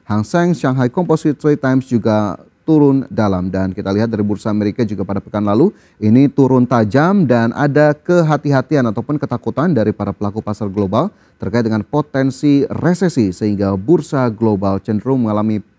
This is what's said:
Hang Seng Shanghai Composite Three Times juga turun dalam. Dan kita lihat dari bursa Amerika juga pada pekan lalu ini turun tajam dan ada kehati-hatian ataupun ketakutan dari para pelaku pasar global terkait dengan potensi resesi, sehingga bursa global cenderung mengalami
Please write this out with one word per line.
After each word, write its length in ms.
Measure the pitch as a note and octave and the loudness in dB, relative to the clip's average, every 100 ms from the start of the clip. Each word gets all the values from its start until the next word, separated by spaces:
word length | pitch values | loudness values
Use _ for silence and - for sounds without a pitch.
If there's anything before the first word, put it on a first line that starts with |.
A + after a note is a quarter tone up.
| - | -4
Hang 160 | G#2+ | -4
Seng 320 | G#2 E3+ F3 | 0 0 0
Shanghai 320 | E3+ C#3 C3 B2 | 0 0 0 0
Composite 480 | - E3 D#3 D#3 | -2 0 0 0
Three 240 | C3 D3+ C#3+ | -2 0 0
Times 320 | C3 C3 B2+ | 0 0 0
juga 480 | A#2+ A2+ G#2+ G#2 - - _ | -2 0 0 -2 -6 -14 _
turun 480 | - D#3 C#3+ C3+ - | 0 4 4 2 -2
dalam. 400 | G#2 G#2 F#2 F#2 | -2 0 0 -2
Dan 240 | F#2 F#2+ | -2 -4
kita 160 | F#2+ F#2+ | -4 -2
lihat 240 | G2+ A#2 | -2 0
dari 80 | G#2 | -2
bursa 320 | G#2 G2+ A2+ | -2 -4 -4
Amerika 320 | G#2 G#2 A2 A2 | -2 -2 -2 -4
juga 160 | G2+ | -4
pada 160 | G2 G2 | -6 -6
pekan 240 | - G#2 | -6 -4
lalu 320 | G#2 G#2+ F3+ - _ - | 0 2 2 0 _ -4
ini 320 | G#2+ B2 C#3+ | 2 4 4
turun 400 | - B2+ C3 B2 | 2 2 4 2
tajam 560 | B2 G#2+ C3+ E3+ G3+ C3 | 2 2 2 2 2 2
dan 320 | A#2+ A#2 - | 2 0 0
ada 400 | C#3+ C#3 D3+ D3 | 0 2 2 0
kehati-hatian 880 | - F3 D#3 C#3+ D3 C3+ - D3 A#2 | 0 2 2 0 0 0 0 0 0
ataupun 240 | A2 B2+ D3 | -2 -4 -4
ketakutan 560 | B2+ A#2+ A2+ C3 F3+ | -4 -6 -6 -2 0
dari 160 | B2+ G#2+ | 2 0
para 240 | G2+ G2+ | -2 -4
pelaku 320 | - G2+ G#2+ G#2+ | -4 -6 -6 -8
pasar 240 | G#2 G#2 | -6 -6
global 400 | G2 F#2+ A2 G3+ - _ - | -4 -2 0 -2 -6 _ -10
terkait 240 | F#2+ A#2 A2+ | -4 -2 0
dengan 160 | A2 | -2
potensi 880 | - D3 D3 C3+ C3+ - D3 C#3+ - | -2 -4 -2 -2 -2 0 2 2 0
resesi, 640 | - D#3+ F3+ F3+ C#3 G2+ | -2 -2 0 0 0 -2
sehingga 400 | F2+ G#2+ G2+ G2 | 0 -2 0 -2
bursa 560 | G2 A2 F3 D3 C#3+ B2 | -2 0 0 0 -2 -2
global 480 | G2+ A2+ G2 G2 F#2+ | 0 0 0 0 -2
cenderung 480 | - G#2 B2 C3+ A2 | -2 -4 -2 -2 0
mengalami 320 | G#2 G#2+ G#2+ - | 0 -2 -4 -6